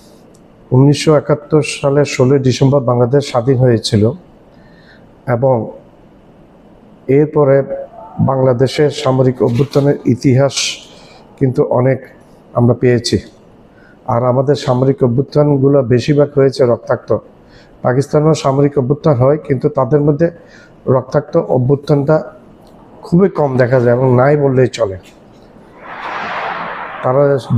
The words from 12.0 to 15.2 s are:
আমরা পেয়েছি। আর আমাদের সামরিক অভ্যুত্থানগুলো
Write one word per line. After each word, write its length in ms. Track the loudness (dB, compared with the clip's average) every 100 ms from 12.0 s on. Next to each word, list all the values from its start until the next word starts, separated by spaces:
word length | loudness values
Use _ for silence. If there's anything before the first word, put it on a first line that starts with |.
| -6 -20 _ _ -10
আমরা 200 | 0 0
পেয়েছি। 440 | 2 2 0 0 -4 -6 -20 _ -20 _ _ -20 -16 -6
আর 180 | -2
আমাদের 300 | 0 0 0
সামরিক 500 | -2 -2 0 0 0
অভ্যুত্থানগুলো 800 | 0 0